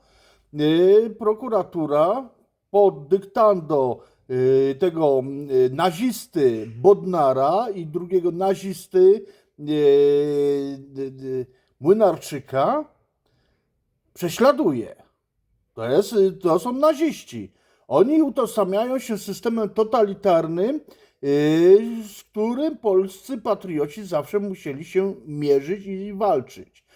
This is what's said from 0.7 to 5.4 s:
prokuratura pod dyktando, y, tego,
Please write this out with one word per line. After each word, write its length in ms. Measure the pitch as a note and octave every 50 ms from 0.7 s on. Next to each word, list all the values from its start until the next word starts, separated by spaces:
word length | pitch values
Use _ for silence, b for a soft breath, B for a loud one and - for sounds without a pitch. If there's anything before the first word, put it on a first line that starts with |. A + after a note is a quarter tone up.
| D#3+ E3+ F3+ F#3+ G3+ A3 A#3 A3 A3 -
prokuratura 1120 | A3 G#3+ G#3+ G#3+ C4 B3 A3 F#3+ C4+ - - E3+ D#3 C#3+ D3 D3 D#3+ F3+ A3 C4 C4 A#3 _ _ _ _ _ _ _ _
pod 380 | - G3+ G3+ F#3+ D#3+ D3+ D3 C#3
dyktando, 920 | F#3 G3 G3 - - - A3 G#3+ G3+ F3+ D#3 C#3+ D#3 C#3 C3 B2+ A2 b b b b b _ -
y, 460 | B2+ B2+ B2+ C3 C3 C3+ C3+ C3+ C3+ C3+
tego, 440 | F#3+ F3+ E3 D#3+ D#3+ C#3+ C3+ C3 B2+ C#3 C#3 C#3+